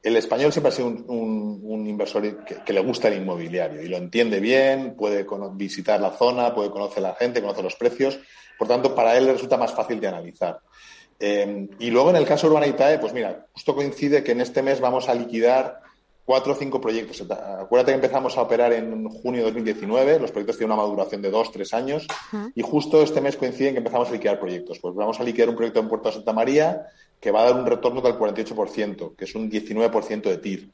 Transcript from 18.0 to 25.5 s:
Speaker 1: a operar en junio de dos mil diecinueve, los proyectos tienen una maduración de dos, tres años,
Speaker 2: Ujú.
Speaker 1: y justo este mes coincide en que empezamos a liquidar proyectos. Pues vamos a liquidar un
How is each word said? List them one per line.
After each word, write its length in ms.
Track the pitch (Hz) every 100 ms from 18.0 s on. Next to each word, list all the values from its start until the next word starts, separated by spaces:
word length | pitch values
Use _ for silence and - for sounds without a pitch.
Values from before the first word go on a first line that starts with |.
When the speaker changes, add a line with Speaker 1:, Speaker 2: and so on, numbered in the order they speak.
| 131 135 131 131
Speaker 1:
a 60 |
operar 320 | 113 113 120
en 340 | 117 113 110 110
junio 340 | - 123 123
de 40 | 110
dos 80 |
mil 100 | 117
diecinueve, 560 | 110 101 101 120 135 156
los 120 | 113
proyectos 260 | 107 104 113
tienen 160 | 110
una 80 | 107
maduración 400 | 104 101 95 101
de 80 | 98
dos, 220 | 107 113
tres 200 | 101 98
años, 360 | 113 131 151 - - -
Speaker 2:
Ujú. 180 | 214 214 117
Speaker 1:
y 60 |
justo 400 | 117 151 143 156
este 180 | 151 156
mes 160 | 139 135
coincide 300 | 127 123 139
en 80 | 127
que 20 |
empezamos 320 | 113 123 120
a 40 |
liquidar 260 | 113 101 101
proyectos. 400 | 92 90 90 85
Pues 160 | 87 92
vamos 240 | 104 110
a 40 |
liquidar 260 | 120 117
un 60 | 117